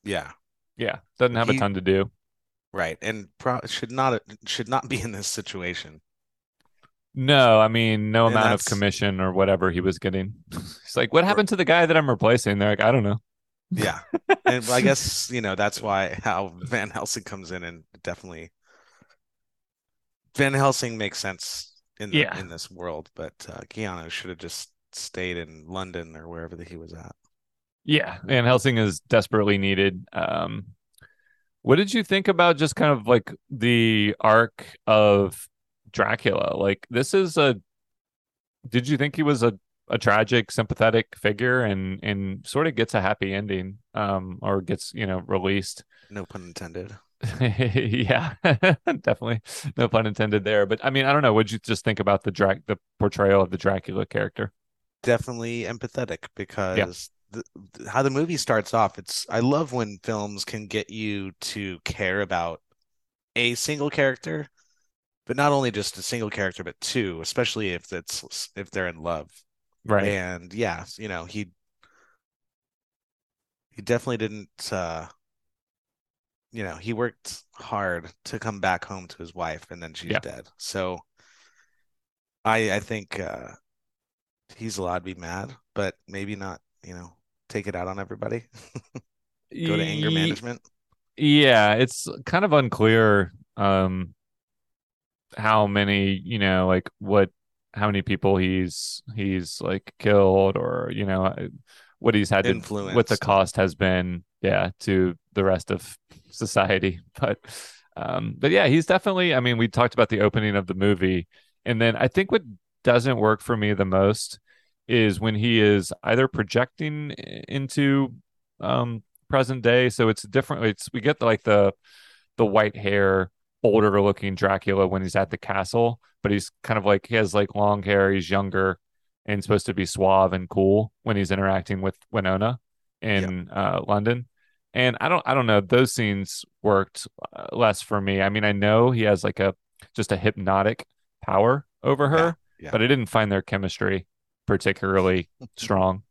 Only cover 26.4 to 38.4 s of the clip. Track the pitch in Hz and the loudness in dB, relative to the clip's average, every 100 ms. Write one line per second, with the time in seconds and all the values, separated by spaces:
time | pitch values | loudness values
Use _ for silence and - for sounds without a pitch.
26.4 | 82 85 85 85 82 82 82 - _ _ | -14 -16 -16 -18 -18 -18 -20 -20 _ _
27.4 | _ _ _ _ - 151 - - - 131 | _ _ _ _ -2 -2 -2 -10 0 2
28.4 | 120 127 135 117 107 80 _ 117 - 110 | 4 4 4 2 0 -2 _ 2 2 0
29.4 | 104 101 98 98 98 90 - - 85 80 | 2 2 2 2 2 0 -10 -6 -4 -4
30.4 | 85 107 104 - _ _ - _ _ _ | -4 -8 -14 -20 _ _ -20 _ _ _
31.4 | _ _ - 143 202 233 202 190 190 175 | _ _ 2 4 4 0 0 0 2 4
32.4 | 175 151 151 - 160 135 107 120 - - | 4 4 0 2 2 2 4 2 2 -18
33.4 | _ 135 117 120 113 110 104 - 110 110 | _ -2 2 4 4 4 2 2 6 6
34.4 | 117 - - - - 107 107 101 98 - | 4 -2 -20 -10 4 6 8 6 2 -4
35.4 | - _ _ _ _ - 107 117 - - | -20 _ _ _ _ -2 -2 0 0 0
36.4 | - - 98 98 - 120 131 196 185 160 | -2 0 -2 -2 -4 -4 0 0 0 2
37.4 | 143 104 _ _ _ _ _ _ _ _ | 2 2 _ _ _ _ _ _ _ _